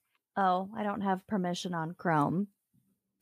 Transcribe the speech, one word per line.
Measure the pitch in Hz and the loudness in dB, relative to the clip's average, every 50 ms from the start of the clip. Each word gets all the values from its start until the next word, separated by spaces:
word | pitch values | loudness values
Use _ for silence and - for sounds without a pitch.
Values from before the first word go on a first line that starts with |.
| _ _ _ _ _ _ - | _ _ _ _ _ _ -2
Oh, | 202 196 185 180 185 190 196 226 | 0 2 4 2 2 0 -4 -6
I | 220 | -4
don't | 208 202 202 - | -4 -2 -2 0
have | 202 196 190 185 - - | 0 0 0 0 -2 -2
permission | 220 196 180 175 175 - - 180 | -2 -2 0 0 -2 -4 -4 -4
on | 175 165 160 160 180 | -4 -4 -4 -4 -6
Chrome. | - - 175 160 147 143 - 147 185 202 - _ _ _ _ _ _ _ _ _ _ _ _ _ - | -4 0 2 4 4 4 4 2 0 -2 -2 _ _ _ _ _ _ _ _ _ _ _ _ _ -20